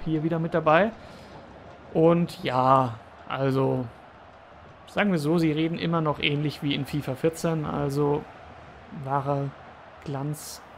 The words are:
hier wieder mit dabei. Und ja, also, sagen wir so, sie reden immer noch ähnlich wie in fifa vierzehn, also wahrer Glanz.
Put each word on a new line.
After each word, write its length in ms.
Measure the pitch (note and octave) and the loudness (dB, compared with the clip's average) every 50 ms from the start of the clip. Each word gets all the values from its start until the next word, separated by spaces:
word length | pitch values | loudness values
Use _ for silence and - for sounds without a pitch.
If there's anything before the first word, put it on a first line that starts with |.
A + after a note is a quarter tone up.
| - | -4
hier 200 | E3 D#3 D#3 D3+ | -2 -2 0 0
wieder 160 | E3 E3+ E3 | 0 0 0
mit 140 | E3 E3 - | 0 0 0
dabei. 380 | E3 D#3 D#3 D3+ E3+ G3 A3+ - - - - - - - - - - - - - - - - - - - - - | 2 4 6 6 6 6 4 0 -6 -14 -18 -18 -18 -18 -18 -18 -18 -18 -20 -20 -20 -20 -20 -20 -20 -14 -2 2
Und 480 | E3 D#3+ E3 E3+ E3+ F3 - - - - | 6 6 6 6 6 2 0 -4 -6 -4
ja, 520 | - B2 B2+ B2+ C3 C3+ C3+ C3 A#2+ A2+ A2+ - - - - - | 0 2 4 6 6 6 6 4 2 -2 -8 -14 -20 -20 -18 -10
also, 580 | - C3 C3+ C3+ C3+ C3 C3+ C3+ C3 C3 C3 B2 A#2 - - - - - - - - - - - - - - - - - - - | -8 -4 0 0 2 2 2 2 2 0 -2 -4 -6 -10 -16 -20 -20 -20 -20 -20 -20 -20 -20 -20 -20 -20 -20 -20 -20 -20 -20 -20
sagen 240 | - - - G3+ G3+ | -6 -2 0 2 2
wir 80 | F#3 D#3 | 2 2
so, 180 | C#3 D3 E3 | 2 2 2
sie 140 | F3 D#3+ D#3 | 4 4 2
reden 260 | D3 D#3 D#3+ E3 E3+ | 2 2 0 0 -2
immer 240 | - F3 E3+ E3+ E3 | -2 -2 0 0 0
noch 180 | D#3 D3+ C#3+ - | 0 0 0 0
ähnlich 440 | D#3 D#3 C#3+ D3 D3+ D3 - - D#3+ | 0 0 0 0 -2 -2 -4 -4 -2
wie 100 | C#3+ C#3 | -2 -2
in 120 | D3 C3+ | -2 -2
fifa 300 | - - D3 C3 - C3 | -4 -4 -4 -4 -4 -4
vierzehn, 500 | - - D#3+ D#3+ - - E3+ E3 D#3+ D3+ | 0 0 0 0 0 -2 -2 -2 -2 -2
also 580 | D#3 D#3 D3 C#3+ C#3+ C#3 C#3+ D3 C#3+ B2 - - - - - - - - - - - - - - - - D#3+ C3+ | -4 -4 -2 -2 -2 0 0 2 2 0 -2 -4 -8 -16 -20 -20 -20 -20 -20 -20 -20 -20 -20 -18 -16 -14 -10 -6
wahrer 460 | C3 C#3 C#3+ C3 C#3 C#3+ C#3 C#3 C#3 - - - - - - - - - - - | -4 -2 -2 0 0 -2 -2 -2 -4 -8 -12 -16 -20 -20 -20 -20 -20 -20 -14 -10
Glanz. 560 | - C#3 C3 C#3 D3 D3 - - - - - - - - | -8 -6 -6 -4 -6 -6 -6 -10 -12 -14 -16 -18 -20 -20